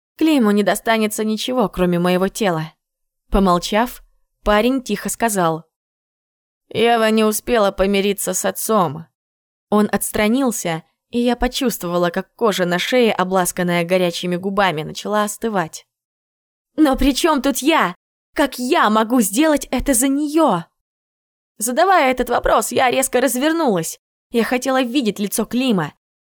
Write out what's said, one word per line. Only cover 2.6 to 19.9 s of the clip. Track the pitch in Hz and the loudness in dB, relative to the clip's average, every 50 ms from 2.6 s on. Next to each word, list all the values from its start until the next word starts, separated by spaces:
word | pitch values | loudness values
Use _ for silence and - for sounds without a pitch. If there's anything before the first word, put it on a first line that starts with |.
| 160 160 - _ _ _ _ _ _ _ _ _ _ - | -4 -8 -12 _ _ _ _ _ _ _ _ _ _ -2
Помолчав, | - 208 196 190 175 180 175 - 208 208 240 247 - - - _ _ _ _ _ _ _ - | 0 2 2 4 2 0 0 0 0 0 0 0 -4 -12 -20 _ _ _ _ _ _ _ -2
парень | 208 208 214 220 247 269 269 254 | 2 2 4 4 2 0 -2 -2
тихо | - 202 - - 196 | -4 -6 -4 -4 -6
сказал: | - - 233 226 208 196 175 165 160 160 - _ _ _ _ _ _ _ _ _ _ _ _ _ _ _ _ _ _ _ _ - | -4 -2 -2 0 0 2 0 0 0 -2 -8 _ _ _ _ _ _ _ _ _ _ _ _ _ _ _ _ _ _ _ _ -8
«Ева | - - 226 233 233 226 220 220 | -2 0 2 2 4 2 2 2
не | 220 220 220 | 2 2 2
успела | 214 214 - - - 240 226 202 196 | 2 0 -2 -2 0 2 2 2 2
помириться | 196 - 190 196 202 196 190 208 196 - - 185 185 | 2 0 0 0 2 2 0 0 -2 -2 -4 -4 -4
с | - - | -4 -4
отцом». | 190 190 - - - 220 208 180 151 139 160 160 _ _ _ _ _ _ _ _ _ _ _ _ - | -4 -4 -4 -2 0 2 2 2 0 -2 -8 -14 _ _ _ _ _ _ _ _ _ _ _ _ -2
Он | 202 214 214 - | 0 2 2 2
отстранился, | - 202 - - - 214 214 214 233 269 277 240 214 - - 175 160 160 - _ _ _ _ _ | 0 -4 -4 -4 -2 0 0 0 2 0 0 -2 -2 -4 -4 -4 -6 -6 -8 _ _ _ _ _
и | - 240 | -4 -2
я | 240 247 240 | 0 0 0
почувствовала, | 240 247 254 - - 277 233 - - - 170 175 175 175 170 | 0 -2 -2 -2 -2 -2 -2 -2 -4 -4 -4 -2 0 0 0
как | 170 190 185 _ _ | -2 -4 -6 _ _
кожа | - 190 190 185 185 180 | -2 0 0 0 0 0
на | 175 175 180 | -2 -2 -2
шее, | - - 254 254 240 214 - | -2 0 2 2 2 2 2
обласканная | - 185 185 190 190 175 175 - - 175 175 175 175 170 | 0 -2 0 0 0 0 0 -2 -2 -2 0 0 0 0
горячими | 170 185 185 180 175 170 - - 180 180 | 0 0 0 0 0 -2 -4 -4 -4 -4
губами, | 175 185 202 196 202 196 208 - 156 151 | -4 -4 -4 -2 0 0 0 0 -4 -6
начала | 156 - - - 196 208 208 208 | -8 -10 -10 -6 -4 -2 -2 -2
остывать. | 208 - - - 233 208 190 165 156 - - - _ _ _ _ _ _ _ _ _ _ _ _ _ _ _ _ _ - - | -4 -4 -6 -6 -4 -2 -2 -4 -4 -8 -16 -20 _ _ _ _ _ _ _ _ _ _ _ _ _ _ _ _ _ -4 -2
«Но | 311 277 269 | 0 0 0
при | - 262 277 254 | 2 0 0 0
чем | - - 339 311 269 | 2 0 0 0 0
тут | 254 277 269 | 0 -2 -2
я? | - 254 302 320 285 214 175 180 _ _ _ _ _ _ _ - | -2 0 0 2 2 2 -2 -4 _ _ _ _ _ _ _ -4
Как | - 294 262 - - | -2 -2 -2 -2 -4
я | 247 247 339 330 262 233 | -2 0 2 2 2 2
могу | 220 220 226 208 247 254 | 2 2 2 2 2 2
сделать | 214 180 196 233 311 320 294 277 - - | 2 2 2 2 2 2 2 0 -2 -4
это | - 247 - - | -4 -4 0 0